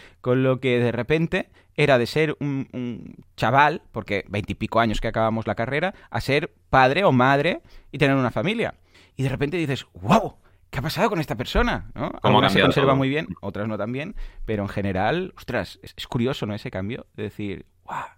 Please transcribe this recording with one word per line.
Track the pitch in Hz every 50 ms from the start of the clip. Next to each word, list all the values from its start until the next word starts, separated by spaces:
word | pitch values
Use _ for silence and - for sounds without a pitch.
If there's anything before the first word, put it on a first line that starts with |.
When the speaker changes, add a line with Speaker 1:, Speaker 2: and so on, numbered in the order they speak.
| - - _ _
Speaker 1:
Con | - 127 123 131 131
lo | 131 131 123
que | 135 127 123 123
de | 120 120
repente | 110 117 117 - 156 165 165 160 - 190 - _ _ _ _ _ -
era | - 147 143 135 123
de | 117
ser | - - 151 160 151 143 -
un, | 143 143 139 135 123 -
un | - 127 123 120 117 117 - - - - - _ _
chaval, | - - 113 123 139 147 147 156 - - -
porque | - 117 101 - 101 98 - -
veinte | 87 101 101 -
y | 98
pico | - 110 107 - 113
años | 117 113 104 -
que | - 117
acabamos | 107 117 113 110 110 110 104 113
la | 101
carrera, | - 113 117 135 151 170 190 - - - -
a | - 113
ser | - - 139 147 156 - _ _ _ -
padre | - 131 131 127 139 165 202
o | 180
madre | 135 123 123 135 139 143 147 165 214 330 _ - - - - -
y | - 143
tener | 147 135 135
una | 135 127 117
familia. | - 117 107 175 220 233 190 - - _ _ _ _ - - _ _ -
Y | 131
de | 135
repente | 127 - 143 147 147 175
dices, | 160 143 135 - - _ -
"Guau, | 87 90 110 190 226 196 160 - - _ _ _ _ _ -
¿qué | - 139
ha | 120
pasado | 139 - 147 196 233
con | 202 170
esta | 151 - 143
persona?", | 104 127 - - 196 240 240 180 113 85 - -
¿no? | - 135 -
Speaker 2:
¿Cómo | - -
ha | -
Speaker 1:
Algunas | 104 104 107 101 98 98
se | 98
Speaker 2:
cambiado | 95 90
Speaker 1:
conserva | - 147 139 135
Speaker 2:
todo? | 135 135
Speaker 1:
muy | 135 135
bien, | 139 151 165 - 92 -
otras | - 101 92 95 107 110
no | 107 98
tan | 101 113
bien, | 123 131 151 196 214 - - - - - -
pero | - 110 101 101
en | 98
general, | - 104 98 98 92 92 98 113 147 175 185 - - -
ostras, | - - 117 117 87 - - -
es, | - - - -
es | - -
curioso, | - 127 117 127 143 - -
¿no? | 104 104
Ese | 104 - 127
cambio | - 95 95 101 123 - - _ -
de | - 104
decir, | 101 - - 104 101 92 - - _ _ _ _
"Guau, | - - - - - -